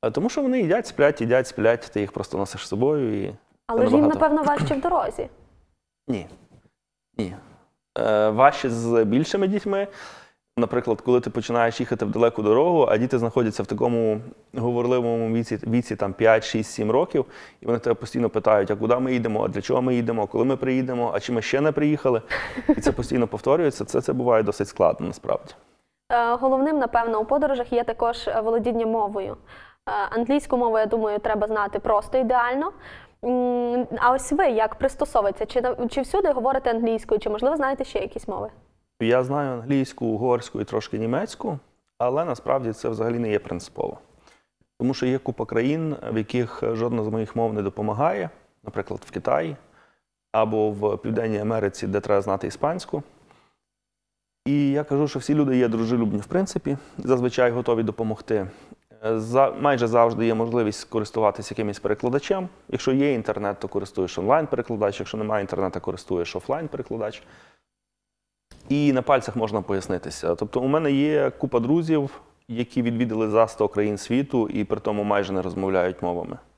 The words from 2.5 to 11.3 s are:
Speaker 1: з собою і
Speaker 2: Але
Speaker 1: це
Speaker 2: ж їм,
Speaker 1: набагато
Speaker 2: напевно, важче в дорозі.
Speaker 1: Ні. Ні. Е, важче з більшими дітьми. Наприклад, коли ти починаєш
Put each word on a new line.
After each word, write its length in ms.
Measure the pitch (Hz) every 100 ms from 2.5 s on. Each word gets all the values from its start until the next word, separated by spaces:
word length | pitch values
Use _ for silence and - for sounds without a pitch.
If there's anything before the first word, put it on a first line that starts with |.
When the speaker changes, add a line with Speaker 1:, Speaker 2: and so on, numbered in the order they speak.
| - -
Speaker 1:
з 20 |
собою 560 | 104 131 151 123 107
і 100 | 98 101 _ _ -
Speaker 2:
Але 140 | 233
Speaker 1:
це 60 | 247
Speaker 2:
ж 80 | 269
їм, 60 |
Speaker 1:
набагато 180 | 294 302 311
Speaker 2:
напевно, 140 | 302 294
важче 220 | 294 - 277
в 60 |
дорозі. 480 | 349 359 - - - - - _ _ _ _ _ -
Speaker 1:
Ні. 200 | 113 82 - _ - _ _ _ _ _ -
Ні. 180 | 98 98 - - _ _ _ -
Е, 320 | 113 107 107
важче 400 | 107 139 - 131
з 340 | 117 117 117
більшими 440 | 107 120 160 196 190
дітьми. 400 | 202 202 196 202 - - - - _ _ -
Наприклад, 440 | 113 123 - 110
коли 180 | - 123
ти 100 |
починаєш 500 | 123